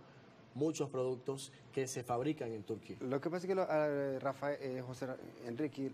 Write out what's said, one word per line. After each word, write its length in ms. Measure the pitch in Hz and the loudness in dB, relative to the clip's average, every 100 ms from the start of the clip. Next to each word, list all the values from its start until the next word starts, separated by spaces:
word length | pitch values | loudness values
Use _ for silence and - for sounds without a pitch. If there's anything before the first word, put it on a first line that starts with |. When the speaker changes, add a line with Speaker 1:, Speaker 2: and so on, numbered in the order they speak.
| - - - - - | -12 -20 -20 -20 -10
Speaker 1:
muchos 340 | 123 156 151 139 | 0 2 2 0
productos 640 | 131 127 123 131 135 - - - | 2 2 0 -2 -4 -6 -14 -4
que 160 | - 131 | 0 0
se 160 | 135 | -2
fabrican 480 | 120 120 139 151 120 | 0 2 2 0 -2
en 120 | 110 | -4
Turquía? 340 | 104 104 - 95 | -4 -6 -6 -6
Speaker 2:
Lo 200 | 131 131 | 0 2
que 80 | 160 | 2
pasa 160 | 180 | 0
es 40 | 185 | 2
que, 60 | |
lo, 120 | 190 180 | 2 4
eh, 480 | 156 151 143 139 131 | 4 4 4 2 0
Rafael, 360 | 139 131 143 143 | 0 0 -2 -2
eh, 240 | 135 127 | -2 -2
José 200 | 123 127 | -4 -4
Ra-, 140 | 131 131 - - | -4 -4 -10 -10
Enrique, 480 | 120 117 151 127 135 | -6 -2 -2 0 -4